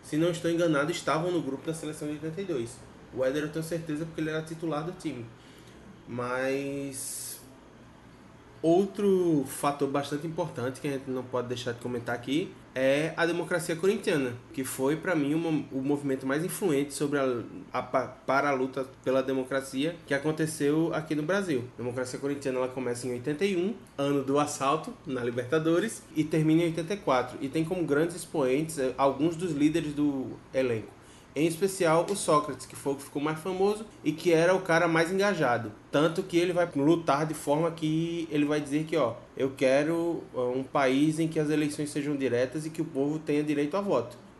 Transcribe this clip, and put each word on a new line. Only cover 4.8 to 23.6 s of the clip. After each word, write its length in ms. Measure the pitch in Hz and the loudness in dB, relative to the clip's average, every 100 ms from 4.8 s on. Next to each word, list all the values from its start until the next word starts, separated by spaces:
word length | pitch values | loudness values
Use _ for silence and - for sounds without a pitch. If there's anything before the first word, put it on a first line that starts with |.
do 80 | 160 | -4
time. 340 | 185 160 123 117 - - - - - - - - | -6 -8 -8 -10 -16 -20 -20 -20 -20 -20 -20 -10
Mas 1300 | 120 123 127 135 139 139 143 139 127 - - - - - - - - - - - - - - - - 160 | -6 -4 -2 0 0 -2 -6 -6 -8 -8 -10 -10 -14 -18 -20 -20 -20 -20 -20 -20 -20 -20 -20 -20 -2 4
outro 800 | 175 196 - 202 185 175 147 127 | 4 4 2 2 4 4 2 0
fator 400 | - 147 139 139 | -2 -2 0 0
bastante 380 | 139 - 143 165 | 0 -2 -4 -4
importante 560 | 165 165 - 123 131 | -4 -4 -4 -6 -4
que 60 | 147 | -4
a 40 | |
gente 140 | 135 135 | -6 -4
não 140 | 127 | -6
pode 260 | 120 123 120 | -4 -4 -4
deixar 260 | 120 123 | -4 -6
de 60 | 117 | -6
comentar 360 | 123 120 120 120 | -6 -6 -4 -6
aqui 360 | - 147 196 - - | -2 -2 -2 -8 -10
é 400 | 127 135 139 160 160 | 0 2 2 0 0
a 80 | |
democracia 520 | 170 170 165 175 165 160 | 0 0 -2 -2 -2 0
corintiana, 580 | 190 214 220 156 127 120 - | 0 0 2 0 0 -4 -10
que 120 | 135 | -8
foi, 320 | 127 - 135 156 | -6 0 0 0
pra 180 | 180 | 0
mim, 220 | 165 139 160 | 0 2 0
uma, 280 | 170 147 - | 0 0 -2
o 120 | 131 | -4
movimento 420 | 135 143 143 131 135 | 0 0 0 -2 0
mais 180 | 143 | -2
influente 480 | 185 - 196 139 143 | -2 -2 2 2 0
sobre 280 | - 147 143 | -2 0 2
a, 240 | 131 120 98 90 92 | 2 0 -4 -12 -8
a 120 | 127 | -6
pa-, 240 | 123 135 117 | -2 -2 -2
para 420 | - - 135 147 | -6 0 2 2
a 40 | |
luta 340 | 135 131 139 131 - | 2 0 -2 -6 -4
pela 180 | 131 131 | 0 2
democracia 720 | 131 135 127 135 135 131 156 170 - | 2 0 0 -2 -2 -2 -2 -4 -2
que 80 | 139 | -2
aconteceu 760 | 151 151 156 - 143 156 165 156 | 0 0 -2 0 2 2 2 -2
aqui 180 | 156 | -2
no 80 | 151 | -2
Brasil. 440 | 151 196 185 127 120 - | 0 0 0 -2 -4 -8
A 20 | |
democracia 400 | 120 123 123 131 | -6 -4 -6 -4
corintiana, 400 | 139 139 139 127 | -4 -4 -2 -2
ela 100 | 127 | -2
começa 380 | 131 123 120 123 | -2 -4 -4 -4
em 60 | |
oitenta 340 | 123 135 151 202 | -4 -4 -2 0
e 100 | |
um, 200 | 175 | 0